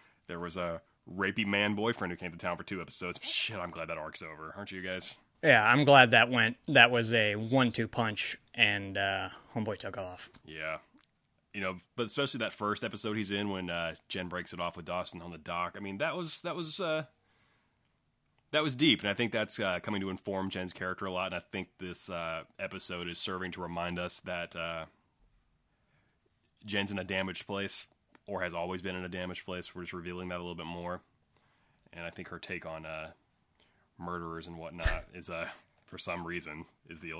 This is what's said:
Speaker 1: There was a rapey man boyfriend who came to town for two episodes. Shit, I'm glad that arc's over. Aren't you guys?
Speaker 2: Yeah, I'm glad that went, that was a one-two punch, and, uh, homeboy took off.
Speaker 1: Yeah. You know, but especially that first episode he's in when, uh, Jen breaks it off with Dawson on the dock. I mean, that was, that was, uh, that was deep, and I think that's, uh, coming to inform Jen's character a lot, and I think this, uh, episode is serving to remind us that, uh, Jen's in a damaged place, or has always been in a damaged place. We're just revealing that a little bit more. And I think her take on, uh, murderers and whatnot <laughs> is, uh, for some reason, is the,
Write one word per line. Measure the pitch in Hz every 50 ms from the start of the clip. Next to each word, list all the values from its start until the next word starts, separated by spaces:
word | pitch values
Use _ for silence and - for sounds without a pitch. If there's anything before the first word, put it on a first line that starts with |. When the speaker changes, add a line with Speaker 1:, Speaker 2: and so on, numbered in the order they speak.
| - _ _ _ _
Speaker 1:
There | - 85 85
was | 87 87 85
a | 92 87 85 82 82 - _ _ _ _ -
rapey | 85 92 98 95 98 - 107
man | 101 101 101 104 104 107
boyfriend | 101 107 117 117 - 101 90
who | 87
came | - 95 87
to | 80
town | 82 - 90 87
for | 85 90
two | - 101 92
episodes. | 82 - - - 92 90 90 - -
Shit, | - - - - - 113
I'm | 98 87 87
glad | 82 82 82
that | 82 85
arc's | 78 76 78 78 -
over. | 85 80 78 76 78 78 -
Aren't | 98 101 95 95
you | 92
guys? | 90 92 92 92 - - - - _ _ _ _
Speaker 2:
Yeah, | - 156 131 113 107
I'm | 110 123 143 147
glad | 135 139 135 127 117
that | 120 117 117 120
went, | 127 120 113 113 123 - _
that | - 147 131 120 120
was | 123 120 113 110 113
a | 117 107 104 101
one-two | 104 110 113 127 135 127 120 110 - 113
punch, | 107 - - 117 110 104 - - - - - _ _ -
and, | - 113 104 101 101 98 98 98
uh, | 98 98 98 98 95 95 95 - - - - -
homeboy | 120 107 107 101 -
took | - 101 95
off. | 101 95 90 90 - - - - - -
Speaker 1:
Yeah. | 80 78 78 78 78 78 76 - _ _ - _ _ _ _ _ _ _ _ _ _ -
You | 104
know, | 98 92 92 90 - - _
but | - 120
especially | 104 - - 139 135 - 120
that | 110 101 -
first | - 104 104 104 - -
episode | 110 95 104 - 110 107
he's | 110 107 92
in | 101 101 104 104
when, | 98 92 92 90
uh, | 85 85 85 82 80 - _
Jen | - - 95 92
breaks | 90 87 90 85 - -
it | 87
off | 87 87 -
with | 90 82
Dawson | 85 87 90 87 - - 90
on | 85 87
the | 85 80
dock. | 78 87 87 87 87 87 -
I | 98
mean, | 101 98 98
that | 95 147 165 147
was, | 180 175 160 - -
that | - 175 156
was, | 170 170 156 147 -
uh, | 190 165 156 156 147 - _ _ _ _ _ _ _ _ _ _ _ _ _ _ _ _ _ _ _ _ _ _ _ _ _ _ _ _
that | - 151
was | 151 156 127
deep, | 123 151 156 113 -
and | - 104
I | 101
think | - 120 110
that's, | 107 113 107 101 - -
uh, | 107 95 90 87
coming | - - 107 98
to | 95 95
inform | 95 92 - 104 98 95 95 95
Jen's | - 95 92 92 -
character | - 95 92 92 - 101
a | 95
lot, | 92 90 92 95 90
and |
I | 87 - _
think | - 98 90 - _ -
this, | 92 90 87 - -
uh, | - 92 85 82 82 82 80 78 - _ -
episode | 98 95 95 95 - - 92 87 87 87
is | 85
serving | 82 - - 95 92 92 90 82
to | 92 90
remind | 85 87 85 85 87 87
us | 87 87 87 - -
that, | - 95 90 87 87 82 -
uh, | 85 82 85 82 82 80 78 _ _ _ _ _ _ _ _ _ _ _ _ _ _ _ _ _ _ _ _ _ _ _ _ _ _ _ _ _ _ _ _ _ _ -
Jen's | 104 101 101 101 98
in | 101 98
a | 92
damaged | 92 98 95 95 95 90 - -
place, | - 101 98 98 95 - - - - _ _ _ _ - - _
or | - 101 92 92
has | 87 82
always | 85 85 90 92 92 87
been | 95 90
in | 92 92
a | 90
damaged | 90 92 90 90 90 - -
place. | - 90 90 87 - -
We're | 90
just | 90 85 -
revealing | 90 82 87 87 90 90 90
that | 90
a | 87 87
little | 87 87
bit | 82 82
more. | 82 82 87 87 87 90 92 - _ _ _ _ _ _ _ _ _ _ _ _ _ _ _ _ _
And | - 85 85
I | 85
think | 87 - 90
her | - 90
take | 82 - - 95 87 -
on, | 82 80 80 80
uh, | 78 80 78 78 80 - _ _ _ _ _ _ _ _ _ _ _ _ _ _ _ _
murderers | - 87 87 87 87 85 82 82 82 80
and | 85 85
whatnot | 82 80 80 80 87 82 - - 78 - -
<laughs> | -
is, | 90 82 -
uh, | 85 82 82 80 - - - _ _ _ -
for | - -
some | 92 - 95 87 87 85
reason, | 85 87 87 82 80 76 78 80 - _ _ _ 76
is | 82 78
the, | 85 82 80 82